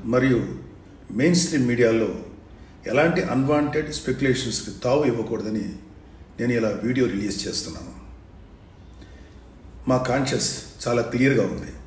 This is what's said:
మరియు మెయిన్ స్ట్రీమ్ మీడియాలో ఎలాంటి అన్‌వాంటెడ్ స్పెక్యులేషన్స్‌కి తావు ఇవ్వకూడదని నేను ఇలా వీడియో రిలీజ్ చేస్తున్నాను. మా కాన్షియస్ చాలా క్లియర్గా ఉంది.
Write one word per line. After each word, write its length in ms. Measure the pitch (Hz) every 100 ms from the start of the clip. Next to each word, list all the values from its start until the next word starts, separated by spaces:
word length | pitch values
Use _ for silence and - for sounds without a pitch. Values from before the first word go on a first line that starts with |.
మరియు 360 | - 127 135 117 - - - - - - -
మెయిన్ 240 | 101 156
స్ట్రీమ్ 320 | 175 - 147 123
మీడియాలో 440 | 120 117 113 101 92 - - - - - - -
ఎలాంటి 360 | 123 165 151
అన్‌వాంటెడ్ 680 | - 131 135 147 143 151 151
స్పెక్యులేషన్స్‌కి 800 | - - 131 135 123 120 - - 95
తావు 240 | 123 143
ఇవ్వకూడదని 600 | 143 110 110 110 104 107 92 - - - - - -
నేను 180 | - 120
ఇలా 160 | 120 110
వీడియో 380 | 98 110 127 117
రిలీజ్ 420 | 98 101 92 101
చేస్తున్నాను. 440 | 85 82 78 - - - - - - - - - - - - - - - - - - - - -
మా 100 | 127
కాన్షియస్ 680 | - 131 131 120 - - - - -
చాలా 140 | 120
క్లియర్గా 420 | - 123 135 110 -
ఉంది. 260 | - - -